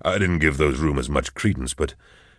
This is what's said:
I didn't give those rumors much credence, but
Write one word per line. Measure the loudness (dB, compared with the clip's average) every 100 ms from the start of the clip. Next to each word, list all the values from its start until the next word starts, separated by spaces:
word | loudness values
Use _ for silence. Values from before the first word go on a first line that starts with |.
I | -2 0
didn't | 2 2
give | 2 2
those | 2 2
rumors | 0 0 -2
much | -2 -4
credence, | -2 -2 -2 -4
but | -4 -6 -6 -20 -20 -20